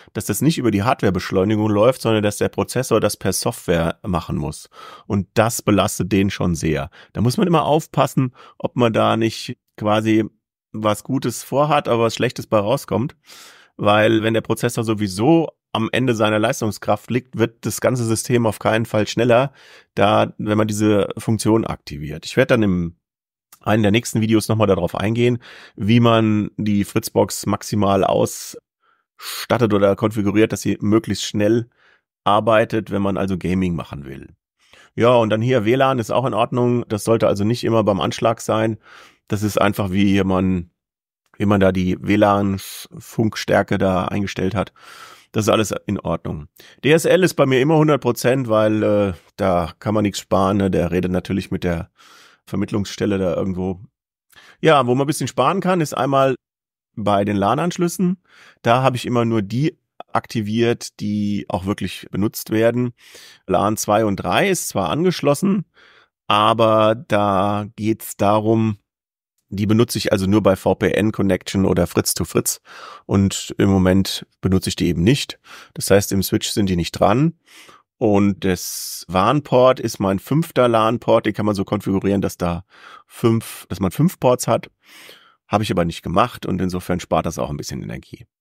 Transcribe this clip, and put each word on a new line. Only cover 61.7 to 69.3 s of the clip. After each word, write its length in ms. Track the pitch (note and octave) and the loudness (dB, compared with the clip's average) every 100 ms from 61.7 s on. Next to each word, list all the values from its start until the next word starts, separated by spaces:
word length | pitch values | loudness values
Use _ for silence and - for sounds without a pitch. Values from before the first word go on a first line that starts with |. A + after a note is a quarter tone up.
| G2+ F#2 - - | -4 -6 -10 -10
benutzt 380 | - G#2+ - - | -4 -4 -4 -4
werden. 440 | A2 A2+ A#2+ B2 - - - - - - | 0 2 2 -4 -6 -20 -20 -20 -20 -2
lan 300 | F#2 G2 A2 | 0 0 -2
zwei 260 | - G#2 | 0 2
und 140 | G#2+ F#2+ | 2 -2
drei 320 | F2+ G#2 G3 | -2 0 0
ist 180 | F3 - | -2 -4
zwar 220 | - F2+ | -4 -2
angeschlossen, 760 | C3 F3+ D#3+ C#3+ C#3+ G3 F#3+ - _ _ _ _ _ - | 0 0 0 0 0 0 -2 -4 _ _ _ _ _ -2
aber 680 | G#2 G#2+ A2+ A2 A2 G#2+ A2+ | 2 2 4 4 4 2 0
da 720 | - G#2 G#2 F#2+ G2+ G#2 G#2 - | -2 0 0 0 0 -2 -8 -6
geht's 400 | G#2+ A2 - - | -4 -4 -6 -2
darum, 640 | G2+ G#2+ G#2+ A2+ A2 G#2 _ _ _ _ _ | 2 2 2 2 0 -4 _ _ _ _ _